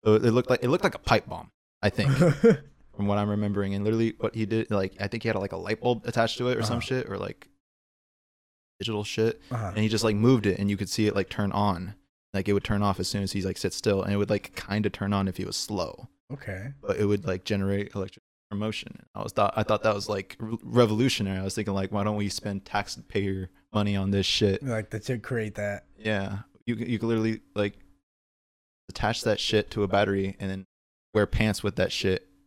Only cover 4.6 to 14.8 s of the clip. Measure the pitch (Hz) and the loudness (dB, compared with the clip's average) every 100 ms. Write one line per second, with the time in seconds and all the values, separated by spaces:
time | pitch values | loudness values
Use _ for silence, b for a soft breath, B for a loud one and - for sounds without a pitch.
4.6 | 110 101 95 - 101 117 113 107 98 92 | 0 0 0 -4 -6 -4 -2 -2 -4 -6
5.6 | 90 110 120 117 - 117 113 - 123 120 | -4 -2 0 0 -2 0 0 0 -2 0
6.6 | 110 120 - 131 - 98 95 - - _ | -2 -4 -2 -4 -4 -8 -8 -10 -20 _
7.6 | _ _ _ _ _ _ _ _ _ _ | _ _ _ _ _ _ _ _ _ _
8.6 | _ _ 101 107 104 - 113 - - 120 | _ _ -4 -4 -4 0 0 0 -8 -6
9.6 | 101 95 107 107 110 104 123 127 101 95 | -4 0 2 4 2 4 6 6 4 0
10.6 | 101 101 101 - 107 101 92 - 101 101 | 0 -2 -4 0 2 2 -2 -2 -2 2
11.6 | 104 87 92 - _ _ _ 98 98 101 | 0 0 -6 -12 _ _ _ -4 2 0
12.6 | - 104 104 95 101 104 98 101 95 92 | 2 0 2 0 -2 -2 -2 -2 -4 -2
13.6 | 117 - 110 98 92 101 101 104 - - | -4 -2 0 0 0 0 2 0 -2 -12
14.6 | - 101 | -4 -2